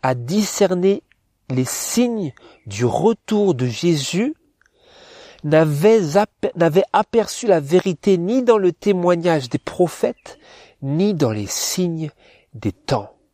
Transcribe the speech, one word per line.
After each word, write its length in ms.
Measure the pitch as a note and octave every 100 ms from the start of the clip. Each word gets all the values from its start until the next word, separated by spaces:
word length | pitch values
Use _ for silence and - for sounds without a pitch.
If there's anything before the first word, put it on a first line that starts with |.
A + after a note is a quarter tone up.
à 120 | C3
discerner 880 | B2+ A#2+ G3 G3+ - F#3+ F#3 F#3+ G3+ _ _ _ _ _
les 140 | B2+
signes 680 | B2+ - - - A#3+ A3+ E3 - - _ -
du 180 | G2+
retour 680 | A#2+ - F#3 A3+ - G#3+ G3+
de 120 | C3+ B2+
Jésus, 680 | A2+ E3+ D#3+ C3+ E3+ B3 D#4 _ _ _ _ _ - - - - -
n'avaient 760 | D3 D#3 D#3+ D3 G3 A3+ E3 E3
ape-, 360 | G#3 _ B3+
n'avaient 320 | - E3 D#3+ -
aperçu 560 | G3 G#3+ A#3 G#3 - A#3+
la 100 | F3
vérité 600 | C#3+ F3+ G3 E3+ - F#3
ni 260 | F3 B3+
dans 140 | A#3+ A3
le 140 | F#3
témoignage 760 | F3 - F#3 F3 F3+ E3+ D#3+ B2
des 100 | C#3
prophètes, 800 | - - F3 - - - - - _ - - _
ni 320 | C#3 D3+ G3+
dans 200 | F3+ C3+
les 140 | G#2+ G2+
signes 640 | - - - F3+ E3 D#3 _ _ _ _
des 180 | A2+ G#2+
temps. 440 | - - B2 G2 _ _